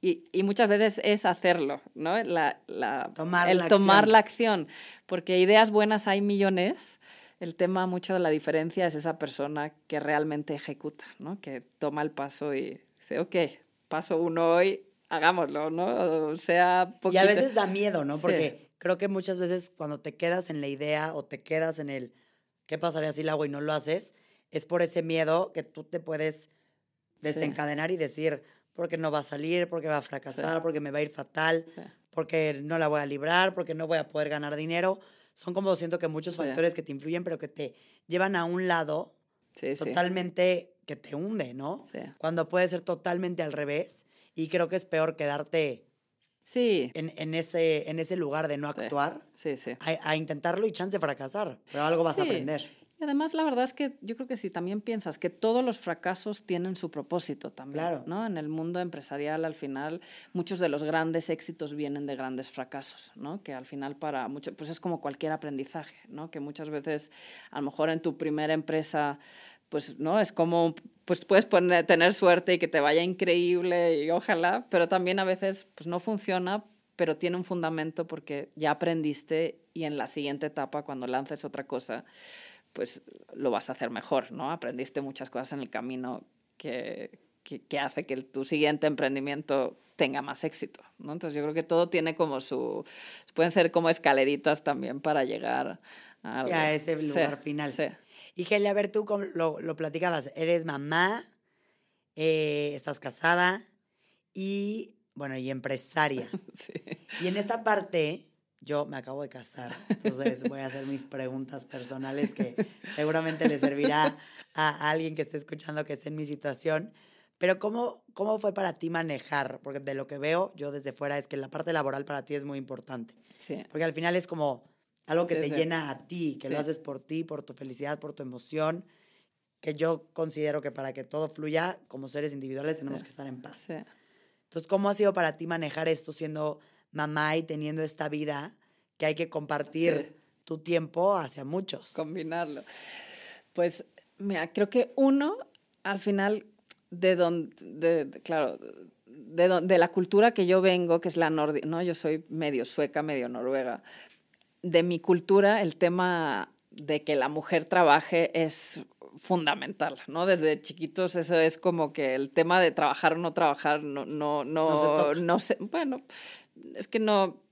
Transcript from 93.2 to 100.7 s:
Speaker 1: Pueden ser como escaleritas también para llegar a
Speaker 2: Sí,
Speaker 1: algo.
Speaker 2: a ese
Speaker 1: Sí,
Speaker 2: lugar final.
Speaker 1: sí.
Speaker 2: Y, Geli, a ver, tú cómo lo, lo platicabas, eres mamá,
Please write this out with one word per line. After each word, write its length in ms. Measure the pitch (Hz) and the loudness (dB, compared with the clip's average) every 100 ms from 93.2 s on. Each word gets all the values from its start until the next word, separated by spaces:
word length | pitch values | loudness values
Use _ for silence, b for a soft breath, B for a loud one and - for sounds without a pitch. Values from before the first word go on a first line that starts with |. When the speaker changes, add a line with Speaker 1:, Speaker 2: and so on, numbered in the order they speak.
| - | -10
Speaker 1:
Pueden 160 | - 170 | 2 4
ser 220 | 180 165 | 6 6
como 180 | 170 165 | 6 4
escaleritas 720 | 160 147 135 135 143 151 151 | 4 6 6 4 4 2 0
también 380 | - 143 127 139 | 0 -4 -4 -4
para 240 | 156 151 | 0 0
llegar 560 | 127 147 117 127 135 - B B B B | 0 -2 -2 -2 -4 -8 B B B B
a 180 | 233 131 | -8 -4
Speaker 2:
Sí, 0 | |
Speaker 1:
algo. 100 | 127 | 0
Speaker 2:
a 180 | 165 156 | 2 2
ese 280 | 151 151 156 | 0 -2 -4
Speaker 1:
Sí, 80 | 156 | -2
Speaker 2:
lugar 280 | 143 147 143 | 0 0 -2
final. 340 | - 147 147 | -6 -4 -4
Speaker 1:
sí. 120 | 135 151 - B B B - | -2 -4 -4 B B B -8
Speaker 2:
Y, 80 | |
Geli, 220 | 175 208 202 | 0 2 2
a 80 | |
ver, 140 | 202 202 | 2 0
tú 160 | 208 | -2
cómo 200 | 208 202 | -2 -4
lo, 340 | 196 175 165 151 | -2 -2 -2 -2
lo 140 | 165 | -8
platicabas, 580 | 156 160 156 180 160 135 - | -4 -4 -2 0 -2 -4 -4
eres 280 | 160 170 | 0 0
mamá, 600 | 160 | 0